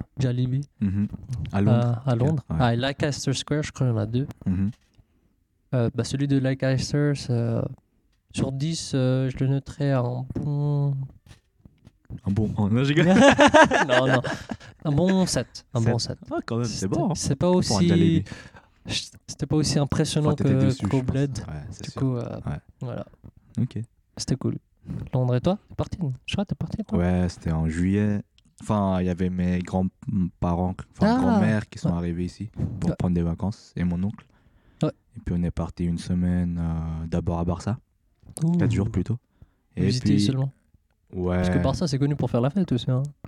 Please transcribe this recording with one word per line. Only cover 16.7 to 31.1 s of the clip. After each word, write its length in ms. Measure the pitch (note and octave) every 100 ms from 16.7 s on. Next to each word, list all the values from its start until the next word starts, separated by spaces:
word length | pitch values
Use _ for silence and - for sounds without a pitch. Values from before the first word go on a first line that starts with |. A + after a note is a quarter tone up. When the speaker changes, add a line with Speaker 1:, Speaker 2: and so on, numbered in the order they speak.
| - G2
Speaker 1:
C'était, 20 | D#4
Speaker 2:
bon, 140 | B3+
hein. 40 |
Speaker 1:
c'est 220 | - - C#3
pas 100 | F3
Speaker 2:
Pour 80 | F3+
un 20 |
Speaker 1:
aussi, 300 | - G3+ F3
Speaker 2:
Jollibee. 360 | E3+ E3 E3 - - - - _ _ -
Speaker 1:
chut, 260 | - - - -
c'était 200 | - C#3+
pas 100 | D#3
aussi 220 | C#3 D3+
impressionnant 500 | C#3+ - D3+ D#3 D3+
Speaker 2:
Enfin, 80 | D3
t'étais 180 | C#3
Speaker 1:
que, 60 | C3
Speaker 2:
déçu, 220 | C3+ B2+ G2+
Speaker 1:
qu'au 120 | C3+
Speaker 2:
je 40 |
pense. 80 | B2+
Speaker 1:
Bled. 260 | C3 C#3+ B2+ -
Speaker 2:
Ouais, 60 | D2+ C#3+
c'est 140 | -
Speaker 1:
Du 60 | -
Speaker 2:
sûr. 100 | -
Speaker 1:
coup, 160 | C3 A#2+
euh, 200 | - G#2+ -
Speaker 2:
Ouais. 120 | D3 - -
Speaker 1:
voilà. 240 | B2 - - - - - _ -
Speaker 2:
Ok. 180 | B2+ G#2 A2 _ _ -
Speaker 1:
C'était 200 | - C3
cool. 200 | A#2 - _ _ - - -
Londres 220 | B2+ B2+ B2
et 40 |
toi ? 160 | F3 G3+ -
T'es 60 |
parti ? 240 | - - - D3 B2
Je 100 | -
crois 100 | - G3+
que 20 |
t'es 40 |
parti, 300 | - D#3+ -
toi ? 120 | G#3 -
Speaker 2:
Ouais, 280 | F2+ F2+ F2+
c'était 240 | - E2
en 160 | D#2+ D#2+
juillet. 540 | E2 F#2 G2+ G#2 G2+ - _ _ -
Enfin, 380 | A2+ G#2+ G2 F#2
il 60 | F2+
y 40 |
avait 180 | F2 F2+
mes 280 | F2+ F2+ F2+
grands-parents, 1160 | F2+ F#2 F#2 - - G#2 F2 - F2+ F2 F2+ F2+ - -
enfin, 200 | G#3